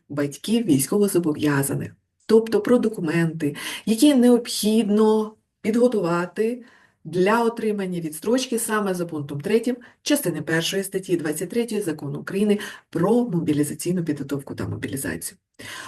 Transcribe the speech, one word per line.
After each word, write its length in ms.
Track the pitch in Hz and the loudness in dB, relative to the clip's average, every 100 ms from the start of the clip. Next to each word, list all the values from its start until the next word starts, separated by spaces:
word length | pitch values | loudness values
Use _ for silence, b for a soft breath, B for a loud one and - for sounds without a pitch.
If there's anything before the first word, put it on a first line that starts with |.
| _ | _
батьків 560 | 143 143 - - 226 220 | -6 -4 -6 -2 0 2
військовозобов'язаних. 1300 | 143 - 202 202 180 170 147 151 139 135 - 107 - _ _ - | 2 2 2 2 2 0 0 0 0 0 -4 -6 -12 _ _ 4
Тобто 360 | 220 226 208 | 4 4 0
про 160 | 220 240 | 4 4
документи, 760 | 233 214 165 170 165 160 147 143 B B - | 2 -2 -2 2 0 0 -4 -4 B B -2
які 300 | 220 294 269 | 4 6 8
необхідно 1160 | 240 240 240 - 208 220 202 208 220 214 214 - _ _ | 6 6 2 -2 2 2 4 4 4 4 0 -8 _ _
підготувати 1000 | 202 233 247 220 165 170 175 - 220 247 B B B B 160 | -2 2 2 2 0 0 -2 -2 -2 -2 B B B B -6
для 360 | 175 185 226 | 0 2 4
отримання 560 | 233 226 220 202 185 175 | 2 0 -2 -2 -4 -4
відстрочки 600 | 160 151 208 254 262 226 | -6 -6 0 0 0 -4
саме 340 | - 214 202 | -2 -2 0
за 120 | 180 170 | -2 -4
пунктом 360 | 156 143 143 | -6 -8 -6
третім 340 | 190 226 233 247 B B | 0 0 0 -4 B B
частини 400 | - 285 190 165 | 0 0 0 -4
першої 420 | 156 165 165 196 | -2 -2 0 -4
статті 340 | 190 190 - 160 | -4 -6 -2 -2
двадцять 320 | 147 151 180 | -2 -4 -4
третьої 320 | 233 233 208 | -4 -2 -4
Закону 380 | 165 151 139 147 | -4 -6 -8 -8
України 400 | - 190 208 202 B B _ | -6 -2 2 0 B B _
про 400 | 165 180 240 233 | -2 2 2 2
мобілізаційну 720 | 170 143 147 147 - 180 180 | -2 0 0 0 -2 -4 -2
підготовку 520 | 165 147 135 139 - - | -2 -6 -6 -8 -8 -10
та 120 | 107 | -8
мобілізацію. 680 | 104 - 135 - 165 - - _ _ B B | -8 -8 -6 -6 -8 -10 -16 _ _ B B